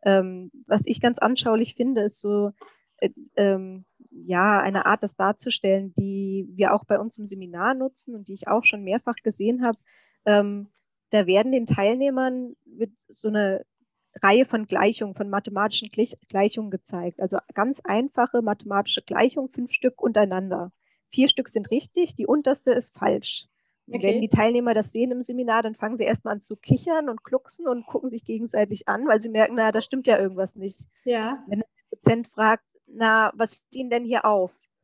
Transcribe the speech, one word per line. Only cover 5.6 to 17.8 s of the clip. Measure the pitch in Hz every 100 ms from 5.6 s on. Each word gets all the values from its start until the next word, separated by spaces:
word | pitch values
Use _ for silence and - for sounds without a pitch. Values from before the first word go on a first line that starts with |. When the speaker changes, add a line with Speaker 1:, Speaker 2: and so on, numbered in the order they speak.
| 196 196 196 175
Speaker 1:
die | 196 196 196 196 190
wir | 185 190
auch | 202 -
bei | 202
uns | 226 -
im | 208
Seminar | 196 185 175 202
nutzen | 262 262 262 - 226
und | 196
die |
ich | 196 -
auch | 214 -
schon | 208
mehrfach | 190 220 - 240
gesehen | - 208 202 247 247
hab. | 220 _ _ _ _ -
Ähm, | 208 202 202 202 _ _ _ _
da | 214 180
werden | 190 226
den | 262 233
Teilnehmern, | - 196 247 277 262 262 254 247 - _
wird | - 214 _ _
so | - 220
eine | 214 202 190 - _ _ _ _ -
Reihe | 196 214 262
von | 226 214
Gleichungen, | - 202 226 208 190
von | 202
mathematischen | 196 202 196 208 214 220
Gleich-, | - 233 - _
Gleichungen | 196 208 - 214
gezeigt. | 190 - 185 175 -
Also | 185 190 -
ganz | - 220 277